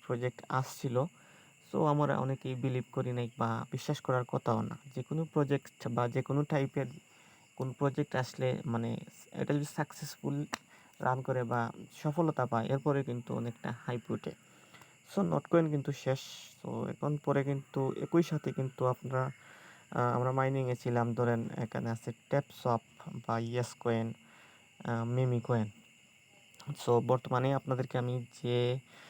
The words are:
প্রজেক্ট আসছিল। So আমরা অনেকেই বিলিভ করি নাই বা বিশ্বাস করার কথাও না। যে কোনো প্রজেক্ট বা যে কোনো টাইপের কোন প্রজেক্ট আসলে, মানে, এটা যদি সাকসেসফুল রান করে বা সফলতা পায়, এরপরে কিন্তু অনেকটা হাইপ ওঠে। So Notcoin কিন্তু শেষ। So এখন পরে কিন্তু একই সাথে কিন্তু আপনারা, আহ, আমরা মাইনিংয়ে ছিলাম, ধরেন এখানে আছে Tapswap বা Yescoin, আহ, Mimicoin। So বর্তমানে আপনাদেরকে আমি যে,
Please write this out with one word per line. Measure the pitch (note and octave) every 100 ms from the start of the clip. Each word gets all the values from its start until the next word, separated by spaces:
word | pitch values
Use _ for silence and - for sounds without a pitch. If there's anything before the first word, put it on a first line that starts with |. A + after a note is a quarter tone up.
| -
প্রজেক্ট | B2 B2 - -
আসছিল। | C3 C3 - C3+ A#2+ D3 - - - - _ -
So | G3
আমরা | D#3 D3 C#3+ C3+
অনেকেই | C3+ C3+ C3
বিলিভ | B2+ C3 B2+ -
করি | - B2+
নাই | B2 A#2+ -
বা | A#2 A2+ -
বিশ্বাস | C3+ - D3
করার | - B2+
কথাও | A#2+ - - A2
না। | A2 - C#3 C3
যে |
কোনো | - D#3
প্রজেক্ট | D#3+ D#3 C#3 C#3 - _ C3
বা | A#2+ A#2+
যে | C3+
কোনো | B2+ C#3
টাইপের | D3 D3+ C3+ D3 C3 D3+ - - - - - -
কোন | C3
প্রজেক্ট | B2 C#3+ C3+ C#3+ -
আসলে, | B2+ - C3 B2 -
মানে, | A#2 A#2 A#2 - - -
এটা | - -
যদি | D3
সাকসেসফুল | D3 - D3 - D3+ - C#3 C#3+ D3 - - - - -
রান | B2+ B2+
করে | C3 B2+
বা | A#2+ A#2+ A#2 - - -
সফলতা | D3+ D3 E3 - B2
পায়, | A#2 A2+
এরপরে | C3+ D3+ C#3
কিন্তু | C3 A#2+ -
অনেকটা | A#2 A#2+ - -
হাইপ | A#2+ - B2 -
ওঠে। | A2+ - - - - - - - - - -
So |
Notcoin | F3 D3 - E3+ D#3+
কিন্তু | D3 C#3
শেষ। | C#3 C3 C3+ - - - -
So | - A2+ -
এখন | - C#3+ D3
পরে | - C#3
কিন্তু | C#3 C#3 - C#3 C3+ -
একই | D3 E3+
সাথে | E3+ D#3 -
কিন্তু | C3 C3+ - B2+
আপনারা, | B2 - C3
আহ, | C3 - - - - - - - B2 B2
আমরা | B2+
মাইনিংয়ে | C3 C3+ C3+ B2+ B2
ছিলাম, | B2 A#2+ A#2
ধরেন | A#2 A#2+ A#2 A#2
এখানে | - A2+ B2 A#2
আছে | A2+ - - _
Tapswap | C#3+ - - B2+ A#2 - - - B2 -
বা | A2+
Yescoin, | A2+ B2 A#2+ - A#2+ A2+ A2+ - - - - - - _
আহ, | A#2 A#2 A#2 B2
Mimicoin। | B2+ A#2+ A2+ A#2 G#2 - - _ _ _ _ - _ - - C#3+ -
So | A#2+ A#2+
বর্তমানে | B2+ - B2 C3
আপনাদেরকে | C3+ - B2+ B2+ B2+
আমি | B2 B2 A#2+ -
যে, | A#2+ A#2+ B2 C3 - -